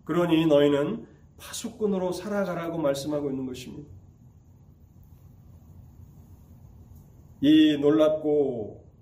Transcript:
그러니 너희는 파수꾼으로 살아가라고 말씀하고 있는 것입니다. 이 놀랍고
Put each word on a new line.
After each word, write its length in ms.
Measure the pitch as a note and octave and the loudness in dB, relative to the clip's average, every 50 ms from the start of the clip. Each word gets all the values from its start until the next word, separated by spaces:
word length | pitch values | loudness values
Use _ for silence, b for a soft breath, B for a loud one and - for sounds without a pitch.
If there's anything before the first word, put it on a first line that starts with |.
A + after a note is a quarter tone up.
| - | -10
그러니 420 | - D#3 E3+ F3 E3+ E3 D#3+ E3 | -4 0 0 2 2 2 2 4
너희는 600 | D#3+ D3 C#3+ D3 D3 C#3+ C#3 D3 E3 A3+ - B B B B B B _ | 4 4 6 6 4 4 2 0 -2 -4 -8 B B B B B B _
파수꾼으로 760 | - - - - - - A#3 - - G#3+ G3+ G3 F#3 F#3 F3+ F3 | -20 -20 -16 -14 -12 -12 -12 -8 -4 -4 -2 -2 -2 -4 -4 -6
살아가라고 680 | - - G#3 G3+ G3+ G3 F3+ E3+ E3 E3 E3 E3 E3 | -8 -8 -8 -6 -4 -4 -4 -6 -6 -8 -8 -6 -4
말씀하고 520 | D3+ C#3 C#3 C#3 - D3+ D3+ D3 C#3+ C#3 | -2 -2 -2 -2 -4 -6 -6 -6 -4 -6
있는 160 | C3 C3 C3 | -6 -6 -8
것입니다. 420 | B2+ B2 - - A2 G#2 C#3+ D3 - - - - - - - - - - - _ - - - - - - _ - _ - - - - - - - - - - - - - - - - - - - - - - - - - - - - - - - - - - - - - - - - - - - - - - - - - - C3 | -10 -10 -12 -14 -14 -16 -16 -18 -20 -20 -20 -20 -20 -20 -20 -20 -20 -20 -20 _ -20 -20 -20 -20 -20 -20 _ -20 _ -20 -20 -20 -20 -20 -20 -20 -20 -20 -20 -20 -20 -20 -20 -20 -20 -20 -20 -20 -20 -20 -20 -20 -20 -20 -20 -20 -20 -20 -20 -20 -20 -20 -20 -20 -20 -20 -20 -20 -20 -20 -20 -20 -20 -20 -20 -20 -20 -8 0 4
이 360 | C#3+ D#3 D#3 D#3 D3+ D3+ C#3 | 6 6 6 6 4 2 2
놀랍고 1040 | C#3 D3 D3+ D#3 D#3 D3+ D#3 - D3+ D3+ D3 D3 C#3 C3 A#2+ A2+ G#2 G2+ - - - - - - | 2 2 4 4 4 2 2 0 -2 0 0 2 2 0 -2 -6 -8 -12 -14 -18 -20 -20 -20 -20